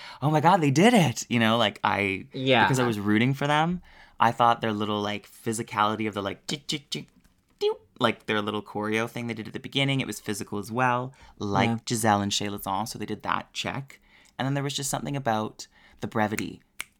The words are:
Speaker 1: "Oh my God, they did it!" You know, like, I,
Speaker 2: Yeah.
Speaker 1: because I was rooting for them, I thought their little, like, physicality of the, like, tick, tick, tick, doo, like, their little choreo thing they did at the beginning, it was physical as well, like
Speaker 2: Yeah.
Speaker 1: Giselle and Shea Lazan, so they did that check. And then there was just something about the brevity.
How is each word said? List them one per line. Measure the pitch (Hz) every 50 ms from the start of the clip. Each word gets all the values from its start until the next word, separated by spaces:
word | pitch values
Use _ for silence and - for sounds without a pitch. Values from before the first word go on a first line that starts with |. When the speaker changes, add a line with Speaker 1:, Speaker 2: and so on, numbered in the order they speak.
| - - - -
Speaker 1:
"Oh | - 143
my | 156 156
God, | 135 170 185 196
they | 156 143 135
did | 143 180 233 247
it!" | 226 165 131 117 - - -
You | 117 120
know, | 117 110 113
like, | 120 117 104 101 - -
I, | 107 98 98 101 98 98 95 98 - -
Speaker 2:
Yeah. | 135 131 131 131 117 107
Speaker 1:
because | 98 135 127
I | 127
was | 120 113 104
rooting | 101 104 104 107 117 127 135
for | 135 143
them, | 143 147 151 156 170 180 180 - - - - - - _ -
I | 113 117 117
thought | - 123 117 117 117
their | - 113 107
little, | 104 107 104 107 104
like, | 104 101 104 101 - -
physicality | - - - 120 113 107 117 - - 107 104 104 110 104 110 107
of | 98
the, | 104 98
like, | 98 95 - _ -
tick, | - 143 -
tick, | - - 147 139 -
tick, | - 147 - - _ _ _ _ _ _ _ _ _ -
doo, | 403 415 440 508 _ _ _ -
like, | 127 113 107 - -
their | - - - 101
little | 104 104 107 101
choreo | - - 104 104 107 107 110 113 117
thing | - 120 120 117
they | 113
did | 107 107
at | 107 104
the | 104
beginning, | - 117 - 135 139 139 139 135
it | 120
was | - 107 -
physical | - - 107 95 101 - - 104
as | 101 92 107
well, | 120 127 127 123 123 127 131 135 _ - - - -
like | 101 104 98 98 101 110
Speaker 2:
Yeah. | 117 113 - -
Speaker 1:
Giselle | 123 113 110 113 104 101
and | 101 101 98
Shea | - 101 104
Lazan, | 101 101 - 101 98 95 107 110
so | - 113
they | 107
did | 101 107 95 -
that | 95 87 - - _ -
check. | - - 92 90 120 135 139 - - _ _ _ _ _ _ _
And | - 120
then | 131 139
there | 143 135
was | 139 139
just | - 139 -
something | - 135 - - 143
about | 139 135 - 110 107 110 - - - - - _ _ _ _ _ -
the | - 107
brevity. | - 113 107 104 107 - 101 - - - _ _ _ - - _ _ -